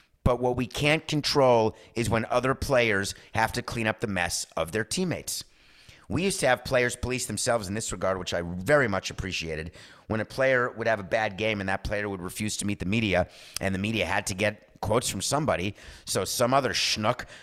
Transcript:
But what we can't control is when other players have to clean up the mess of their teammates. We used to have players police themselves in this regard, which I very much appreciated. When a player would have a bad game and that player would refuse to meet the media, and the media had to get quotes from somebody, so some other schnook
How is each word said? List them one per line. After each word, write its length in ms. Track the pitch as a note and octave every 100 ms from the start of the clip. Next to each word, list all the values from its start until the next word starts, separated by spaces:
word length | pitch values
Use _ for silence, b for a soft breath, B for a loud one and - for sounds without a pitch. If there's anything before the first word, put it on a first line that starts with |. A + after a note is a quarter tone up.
| B _
But 160 | - A#2+
what 180 | B2 B2
we 120 | B2
can't 400 | - D3 D#3 -
control 680 | D3+ - D3 C3 A#2 A2 - B A2+
is 120 | A2
when 160 | A2 -
other 280 | B2 C3
players 600 | C3+ - B2+ A#2 G2 G2+ - B
have 180 | A2+ A2
to 80 | A#2+
clean 260 | - A#2 A2
up 100 | -
the 80 | G#2+
mess 400 | F#2+ F2 - - -
of 140 | E2
their 140 | G#2+
teammates. 580 | G#2+ - F3+ F#2 - - - B B B B B B
We 140 | B2+
used 160 | G3 -
to 60 | C3+
have 180 | B2
players 300 | - C3 B2
police 320 | - A#2+ B2+ -
themselves 400 | G#2 - A#2 F#2
in 80 |
this 160 | G#2+ -
regard, 280 | G2 F#2+ F#2
which 160 | F2+
I 80 | F2+
very 440 | E2+ F2+ F#2 D3 A#2+
much 240 | F#2+ -
appreciated. 600 | - F#2+ F2 D#2+ D#2 D#2+ B B B B
When 140 | G#2+
a 40 |
player 460 | G#2 - C3 B2+ A#2+
would 160 | G2+ A2+
have 140 | A2
a 40 |
bad 320 | F#2 A2+ G#2+ F#2
game 220 | G#2+ G#2
and 100 | F#2+
that 140 | F#2+
player 260 | - G#2 G#2
would 140 | F#2+
refuse 340 | F2 - G#2+ -
to 60 |
meet 140 | G2+ G2+
the 80 | F2+
media, 420 | A2+ A2 F2 F2 B B B
and 140 | F#2+
the 60 | F#2+
media 260 | G#2 A2 E2+
had 200 | G2+ -
to 80 |
get 260 | F#2+ G#2 G#2 - -
quotes 280 | - A2+ -
from 140 | G2+
somebody, 520 | - C#3 C#3 E2+ G2 - B B
so 220 | - A#2 F#2
some 260 | - A#2+
other 220 | C3+ B2+
schnook 500 | F2 - - G#2+ B2 - B